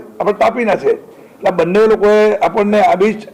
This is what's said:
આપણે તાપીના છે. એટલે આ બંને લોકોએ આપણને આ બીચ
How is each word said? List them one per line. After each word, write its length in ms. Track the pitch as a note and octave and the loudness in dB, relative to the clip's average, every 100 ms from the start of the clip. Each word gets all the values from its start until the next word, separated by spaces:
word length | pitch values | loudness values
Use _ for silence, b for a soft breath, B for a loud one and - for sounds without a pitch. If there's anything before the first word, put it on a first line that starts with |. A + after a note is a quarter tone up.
| - - | -8 -6
આપણે 140 | - | -4
તાપીના 420 | G3+ A3+ A#3+ A3+ E3+ | -2 -2 -2 -2 -2
છે. 140 | C#3 | -2
એટલે 600 | - - - - - G3 | -4 -6 -20 -20 -8 -4
આ 20 | |
બંને 360 | F3+ E3 G3 A3 | -2 0 2 2
લોકોએ 500 | G#3 G#3 G#3+ G#3+ G#3 | 2 2 2 2 0
આપણને 440 | F#3+ G#3 G#3 G#3 | -2 -2 0 2
આ 140 | F#3 F3+ | 2 2
બીચ 220 | G#3+ G#3+ - | 0 -2 -10